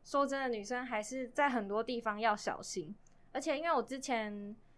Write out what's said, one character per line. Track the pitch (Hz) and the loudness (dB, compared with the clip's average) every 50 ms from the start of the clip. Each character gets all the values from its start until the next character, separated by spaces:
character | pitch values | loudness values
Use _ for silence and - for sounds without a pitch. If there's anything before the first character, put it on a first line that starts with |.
| - | -12
说 | - - 277 277 | 0 2 2 4
真 | 262 269 277 | 4 2 0
的， | 269 | 0
女 | 247 233 208 196 | 0 -2 -2 -2
生 | 208 247 247 254 | -4 -4 -4 -2
还 | 247 226 214 214 | -2 -2 -2 -2
是 | - 262 262 254 233 | -2 -4 -4 -6 -4
在 | - 294 285 277 | 2 4 4 4
很 | 254 233 202 | 4 2 0
多 | 196 202 214 226 | 0 0 0 0
地 | 269 247 233 | 0 -2 -2
方 | - 220 208 | 0 -2 -2
要 | 208 226 220 208 | 2 4 2 2
小 | 208 - - - - | 2 0 -2 -2 -2
心。 | - - - 190 156 160 208 - - - - - - - - | -6 -6 -6 -6 -6 -6 -10 -14 -16 -20 -20 -20 -20 -6 -6
而 | 269 | -4
且 | 277 320 277 | 0 0 -2
因 | 294 330 | 0 2
为 | 339 | 2
我 | 320 254 220 | 4 2 2
之 | - 262 262 | 0 -4 -6
前 | 262 277 247 220 214 208 208 208 202 202 220 - - - - | -2 -2 0 0 0 -2 -6 -8 -10 -10 -12 -14 -18 -20 -20